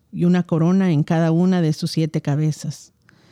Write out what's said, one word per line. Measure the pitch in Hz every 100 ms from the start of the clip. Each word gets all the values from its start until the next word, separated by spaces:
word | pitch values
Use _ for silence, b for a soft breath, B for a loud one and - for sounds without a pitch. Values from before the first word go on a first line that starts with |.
| _
y | 175
una | 175 180
corona | 175 165 160 190 190
en | 151
cada | 156 165 165
una | 160 185 185
de | 160
sus | 156 170
siete | - 160 160
cabezas. | 156 143 156 147 170 - - _ b b b